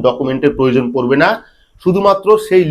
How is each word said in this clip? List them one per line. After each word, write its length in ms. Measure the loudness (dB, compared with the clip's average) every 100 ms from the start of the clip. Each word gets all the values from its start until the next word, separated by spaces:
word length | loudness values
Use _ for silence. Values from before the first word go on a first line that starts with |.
ডকুমেন্টের 520 | -2 -2 -4 -2 -2 0
প্রয়োজন 300 | 0 0 -2
পড়বে 240 | -4 -2 0
না, 120 | 0 -2 -10 _ _ _
শুধুমাত্র 460 | -2 0 0 0 2 0 2
সেই 180 | 0 2